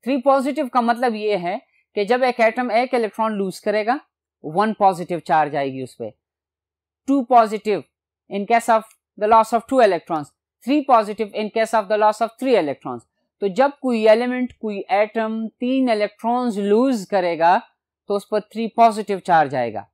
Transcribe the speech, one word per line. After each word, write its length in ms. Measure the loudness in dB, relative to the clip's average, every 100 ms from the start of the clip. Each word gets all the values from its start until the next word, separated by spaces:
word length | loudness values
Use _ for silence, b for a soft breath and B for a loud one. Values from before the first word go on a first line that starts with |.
| -2
थ्री 120 | 0
पॉजिटिव 460 | 2 2 2 -4 -2
का 140 | -2
मतलब 340 | 0 0 -2 -2
ये 220 | -2 -2
है 220 | -4 -8 _ _ _ -6
कि 100 | 0
जब 180 | 2
एक 160 | 0 2
एटम 300 | 0 0 -2
एक 200 | 0 0
इलेक्ट्रॉन 400 | -2 -2 -4 -4
लूज 260 | -2 -6 -6
करेगा, 400 | -4 -2 -2 -4 _ _ _ _
वन 300 | -6 -2 -2 2
पॉजिटिव 400 | 2 2 -6 -8 0
चार्ज 280 | 0 0 -2
आएगी 280 | -4 -6
उस 120 | -12 -12
पे, 140 | -14 _ _ _ _ _ _ _ _ _ -2
टू 180 | -2 4
positive 520 | 4 4 -2 -4 -4 -6 _ _ _ _
in 160 | -10 0
case 220 | 0 2
of 120 | 0 0 _ _ -6
the 120 | 4
loss 240 | 4 4
of 140 | -2 0
two 140 | 2
electrons, 480 | 4 2 -4 -8 -8 _ _ _ -2
three 160 | -2 4
positive 500 | 2 2 -6 -8 -6
in 140 | -6
case 220 | -4 0
of 160 | -2 0
the 80 | 0
loss 240 | 2 0
of 100 | -6 _
three 160 | 0 2
electrons। 440 | 0 -6 -10 -12 _ _ _ _
तो 60 | -6
जब 220 | 0 0 0
कोई 240 | -4 0 4
एलिमेंट, 460 | 4 2 -4 -6
कोई 300 | -8 -8 -8 -2
एटम 520 | 0 0 -2 -4 -6 -8
तीन 400 | _ -2 0 0
इलेक्ट्रॉन्स 680 | 0 -2 _ -4 -2 -2 -2
लूज 480 | 2 2 2 0 -2
करेगा 460 | -2 -2 2 2 2 -2 _ _ _ _
तो 60 | -6
उस 120 | -2
पर 80 | -6
थ्री 240 | -4 -8 -6 2
पॉजिटिव 420 | 2 2 -6 -6 2
चार्ज 280 | 2 2 -2
आएगा। 300 | -4 -6 -14